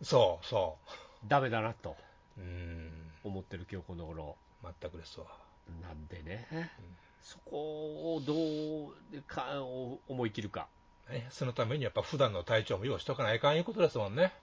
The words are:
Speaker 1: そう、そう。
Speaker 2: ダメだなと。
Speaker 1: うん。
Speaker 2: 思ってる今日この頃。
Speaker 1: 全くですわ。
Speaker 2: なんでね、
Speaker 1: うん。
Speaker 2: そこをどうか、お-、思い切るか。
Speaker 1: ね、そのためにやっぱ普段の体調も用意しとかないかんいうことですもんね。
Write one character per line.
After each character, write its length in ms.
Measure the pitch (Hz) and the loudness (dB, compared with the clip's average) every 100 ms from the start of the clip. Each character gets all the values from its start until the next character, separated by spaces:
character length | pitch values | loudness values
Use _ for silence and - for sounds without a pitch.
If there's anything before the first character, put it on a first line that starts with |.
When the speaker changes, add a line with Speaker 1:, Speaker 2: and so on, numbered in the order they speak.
Speaker 1:
そ 360 | - 135 98 82 | 6 8 8 6
う、 20 | - | 0
そ 320 | 110 87 - - | 2 2 0 -12
う。 400 | - - - 104 | -16 -18 -10 4
Speaker 2:
ダ 140 | 139 | 4
メ 80 | 131 | 4
だ 120 | 113 | 2
な 120 | 110 | 0
と。 220 | 113 82 76 - - - - | -2 -8 -10 -16 -20 -20 -12
Speaker 1:
う 40 | |
ん。 500 | 90 87 85 82 80 80 82 80 | -8 -6 -6 -8 -10 -12 -16 -12
Speaker 2:
思 180 | 104 95 | -8 -6
っ 20 | |
て 140 | 92 92 | -6 -10
る 100 | 87 | -8
今 100 | 95 | -8
日 60 | 82 | -8
こ 80 | 87 | -8
の 100 | 80 | -8
頃。 300 | 80 76 71 - - | -8 -8 -10 -18 -18
Speaker 1:
全 280 | - - - | -16 -10 -10
く 60 | 82 | -10
で 80 | 78 | -14
す 140 | - | -14
わ。 60 | 73 - - - - 85 | -16 -18 -20 -20 -16 -14
Speaker 2:
な 100 | 80 | -12
ん 160 | 76 76 | -12 -12
で 140 | 90 | -12
ね、 260 | 78 104 117 | -8 -10 -8
Speaker 1:
う 40 | 160 | -6
ん。 100 | 170 - 90 90 - - | -6 -10 -18 -20 -20 -20
Speaker 2:
そ 160 | - - | -20 -20
こ 760 | - - 156 151 156 151 160 160 | -10 -6 -4 -6 -6 -4 -2 0
を 60 | |
ど 120 | 139 156 160 151 151 156 147 - - 139 | 2 2 2 0 -2 -4 -6 -12 -16 -14
う 40 | - | -8
か、 340 | - 127 143 | -6 -4 -4
お-、 380 | 131 127 127 131 - | -4 -4 -6 -8 -6
思 200 | 131 117 | 0 0
い 40 | |
切 120 | 110 | 0
る 60 | 104 | -4
か。 180 | 90 - - - - - | -6 -8 -12 -20 -20 -8
Speaker 1:
ね、 180 | 139 123 | -8 -6
そ 140 | - 127 | -4 -2
の 80 | |
た 120 | 123 113 | 0 2
め 120 | 147 | 2
に 60 | |
や 60 | 117 | 0
っ 40 | |
ぱ 80 | - | 0
普 160 | - 143 | 0 4
段 160 | 127 | 4
の 100 | 95 | 4
体 220 | - 113 - | 2 4 4
調 120 | 98 | 0
も 80 | 120 | 0
用 120 | 98 | -2
意 20 | |
し 40 | |
と 120 | - - | -2 0
か 80 | |
な 100 | 113 | 2
い 60 | 113 | 4
か 100 | 143 | 6
ん 80 | 156 | 6
い 20 | |
う 40 | |
こ 100 | 175 | 2
と 80 | 208 | 4
で 80 | - | 4
す 80 | 123 | 4
も 120 | 101 | 0
ん 60 | 117 | 4
ね。 160 | 185 - | 2 4